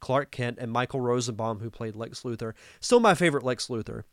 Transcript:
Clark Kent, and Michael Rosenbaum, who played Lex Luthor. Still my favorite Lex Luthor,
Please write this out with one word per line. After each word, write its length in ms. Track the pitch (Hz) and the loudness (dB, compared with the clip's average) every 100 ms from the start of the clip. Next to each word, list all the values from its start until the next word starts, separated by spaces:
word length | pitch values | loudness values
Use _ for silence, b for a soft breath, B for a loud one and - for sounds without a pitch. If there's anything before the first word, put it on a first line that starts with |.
Clark 300 | - 131 139 | 0 0 0
Kent, 280 | - 120 117 | -4 -6 -4
and 120 | 120 | -4
Michael 280 | 117 127 135 | -2 -2 0
Rosenbaum, 600 | 123 123 120 107 113 107 | 2 2 0 -4 -4 -4
who 100 | 113 | -8
played 240 | - 113 | -8 -10
Lex 280 | 104 113 - | -8 -10 -10
Luthor. 320 | 127 113 113 - B B | -8 -6 -8 -10 B B
Still 180 | - 240 | 4 6
my 160 | 226 | 8
favorite 300 | 175 175 143 | 6 4 2
Lex 240 | 127 123 - | -2 -2 -4
Luthor, 360 | 120 - 113 - | -4 -4 -10 -12